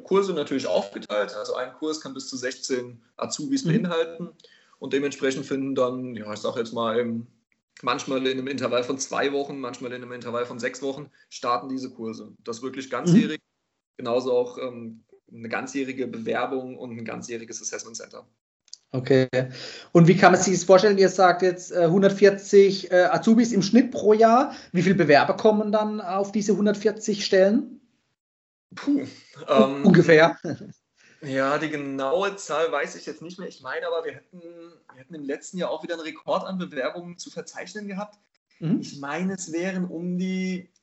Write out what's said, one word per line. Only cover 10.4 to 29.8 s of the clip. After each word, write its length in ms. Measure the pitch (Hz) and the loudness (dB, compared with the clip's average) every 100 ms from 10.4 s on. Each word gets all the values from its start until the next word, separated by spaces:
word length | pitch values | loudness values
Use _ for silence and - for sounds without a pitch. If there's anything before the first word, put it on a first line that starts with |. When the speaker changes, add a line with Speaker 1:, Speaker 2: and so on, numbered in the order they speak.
| 123 | -6
Speaker 1:
von 140 | 117 | -6
sechs 220 | 123 - | -8 -6
Wochen 300 | 139 135 143 _ _ | -8 -8 -14 _ _
starten 400 | - 123 123 135 | -8 -4 -4 -4
diese 220 | 131 127 | -8 -8
Kurse. 420 | - 113 110 104 - | -10 -10 -10 -16 -16
Das 180 | - 113 | -12 -10
wirklich 240 | 131 135 131 | -10 -10 -8
Speaker 2:
Mhm. 40 | |
Speaker 1:
ganzjährig. 480 | 120 175 185 - 156 _ _ _ _ _ - | -4 4 4 4 -4 _ _ _ _ _ -10
Genauso 360 | 123 123 127 123 | -2 -2 0 0
auch, 200 | 123 123 | -2 -6
ähm, 440 | 127 120 117 113 _ _ _ | -10 -10 -14 -16 _ _ _
eine 160 | 117 113 | -16 -8
ganzjährige 580 | 110 131 139 131 131 120 | -8 -6 -6 -6 -6 -8
Bewerbung 680 | 113 113 117 127 135 127 127 | -8 -6 -4 -4 -6 -8 -14
und 140 | 123 117 | -14 -12
ein 80 | 113 | -10
ganzjähriges 560 | 113 113 117 113 - | -12 -12 -12 -12 -12
Assessment 360 | 110 110 113 113 | -10 -12 -12 -16
Center. 300 | 104 - - _ _ _ _ - - | -16 -20 -20 _ _ _ _ -20 -8
Speaker 2:
Okay. 360 | 131 127 131 127 127 131 - - - - | -6 2 2 2 -2 -4 -8 -16 -16 2
Und 160 | 175 165 | 6 8
wie 80 | 185 | 8
kann 160 | 180 | 8
man 80 | 180 | 6
sich 120 | - | 2
das 100 | 175 - | 0 6
vorstellen? 340 | 185 214 196 | 6 8 4
Ihr 100 | 185 | 4
sagt 320 | - 185 175 | 6 4 4
jetzt, 300 | 185 175 - | 0 -2 -4
äh, 160 | 175 165 | 2 4
hundertvierzig, 1040 | 190 196 196 202 196 - 202 196 190 - | 6 4 6 6 4 6 8 8 4 2
äh, 140 | 180 180 | 4 4
Azubis 460 | 165 226 226 233 | 4 4 4 4
im 120 | 202 | 2
Schnitt 260 | 196 233 - | 4 4 4
pro 220 | - 202 | 2 4
Jahr. 400 | 214 226 233 302 - - | 6 8 6 2 -4 -4
Wie 120 | 180 | 0
viele 100 | 180 190 | 2 4
Bewerber 400 | 151 143 117 - | 6 6 6 2
kommen 360 | 220 208 214 | 4 4 2
dann 280 | 214 214 214 | 0 0 -4
auf 320 | 180 190 202 | -6 -4 -2
diese 240 | 214 202 190 | -2 0 2
hundertvierzig 680 | 208 208 214 208 - 208 - | 2 0 -2 -2 -6 -4 2
Stellen? 560 | 196 190 240 294 - _ _ _ _ _ _ _ _ _ - | 4 6 4 -2 -14 _ _ _ _ _ _ _ _ _ -8
Speaker 1:
Puh, 320 | - 285 - - - 143 151 139 | -2 0 -2 -14 -20 -12 2 4
Speaker 2:
Un-, 140 | 135 | 4
Speaker 1:
ähm, 0 | 139 | 6